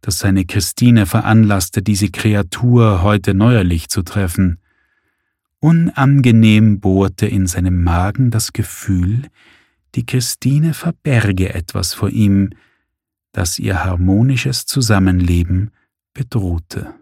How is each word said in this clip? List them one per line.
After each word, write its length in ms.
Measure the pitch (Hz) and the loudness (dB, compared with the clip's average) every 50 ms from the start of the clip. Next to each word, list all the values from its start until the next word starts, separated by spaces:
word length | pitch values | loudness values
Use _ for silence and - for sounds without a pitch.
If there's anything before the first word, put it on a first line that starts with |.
das 180 | - - 104 - | -6 -6 -8 -4
seine 260 | - 101 98 95 95 | -2 0 0 0 -2
Christine 600 | 92 - 107 90 - - - 123 123 120 117 104 87 | -2 -4 -4 -4 -4 -4 0 2 4 4 4 2 2
veranlasste, 720 | - 113 107 107 110 110 110 104 104 98 90 - - 110 | 0 -2 0 2 4 4 4 4 2 -2 -4 -4 -6 -6
diese 280 | 95 107 104 92 104 95 | -2 -2 -2 -2 -2 -4
Kreatur 920 | - - - 110 104 101 98 90 - - 123 120 120 120 117 110 101 87 | -4 -2 -2 -2 0 0 -2 -4 -6 -4 0 2 4 4 4 4 2 2
heute 320 | 85 104 104 104 92 - 98 | 2 2 2 2 0 0 0
neuerlich 560 | 95 107 120 127 113 95 90 87 80 - - | 2 2 4 4 2 2 0 -2 -2 -4 -6
zu 140 | - - 90 | -6 -6 -6
treffen. 560 | - - 104 98 87 85 - 95 92 85 - _ _ _ _ _ _ _ _ _ _ _ _ _ _ _ _ _ _ _ _ | -4 -4 -4 -4 -2 0 0 0 0 0 -4 _ _ _ _ _ _ _ _ _ _ _ _ _ _ _ _ _ _ _ _
Unangenehm 1200 | - 151 165 165 165 175 - - 139 135 143 143 127 123 113 113 110 110 107 107 110 110 104 101 | 0 2 2 2 2 0 0 0 2 4 4 4 4 6 6 6 6 6 6 6 4 4 2 2
bohrte 460 | - 98 95 95 98 95 95 - - | 0 0 2 2 0 0 -2 -2 -4
in 220 | - - 101 95 90 | -2 0 -2 -2 -2
seinem 360 | - - 90 92 92 90 85 | -2 -2 -2 0 0 0 0
Magen 460 | 85 85 87 90 98 107 - 131 123 | 0 0 0 -2 -2 0 0 0 0
das 240 | 117 113 - - - | 0 -2 -4 -4 -6
Gefühl, 680 | - 113 - - - - - 98 90 90 92 107 123 139 - _ _ _ _ _ _ _ _ _ _ _ _ _ | -6 -6 -6 -8 -12 -4 -2 -2 0 0 0 -2 -2 -4 -8 _ _ _ _ _ _ _ _ _ _ _ _ _
die 100 | - 120 | -8 -6
Christine 680 | - - 131 120 - - - - 127 139 147 156 165 151 | -4 -4 -4 -4 -4 -8 -4 -2 0 0 2 0 0 -2
verberge 800 | - - 165 170 _ _ 151 135 117 104 104 98 90 95 92 - | -2 -6 -6 -6 _ _ 0 0 2 2 0 0 0 -2 -2 -4
etwas 400 | 87 85 - - 98 90 - - | -8 -10 -8 -6 -6 -6 -6 -6
vor 140 | - - 98 | -4 -4 -4
ihm, 420 | - 113 107 101 98 98 98 98 113 _ _ _ _ _ _ _ _ _ _ _ _ _ _ _ | 0 0 2 2 2 2 0 -2 -4 _ _ _ _ _ _ _ _ _ _ _ _ _ _ _
das 260 | _ - 92 85 - - | _ -6 -6 -4 -6 -6
ihr 260 | - 107 98 85 80 | -4 -4 -4 -2 -2
harmonisches 840 | 90 92 90 90 92 95 104 117 131 135 120 - 135 127 - - - | -4 -2 -2 0 0 2 2 2 0 0 -2 -2 -4 -6 -6 -8 -6
Zusammenleben 1040 | - 143 127 107 110 98 92 92 92 90 90 87 87 85 85 85 92 92 101 110 _ _ _ _ _ _ _ _ _ | -4 -4 0 0 2 2 2 2 2 2 0 2 2 0 0 0 -2 -2 -2 -4 _ _ _ _ _ _ _ _ _
bedrohte. 800 | - 135 120 - 113 98 90 87 85 - _ - 98 - - - _ | -12 -10 -6 -6 -6 -4 -4 -6 -6 -8 _ -12 -12 -12 -12 -16 _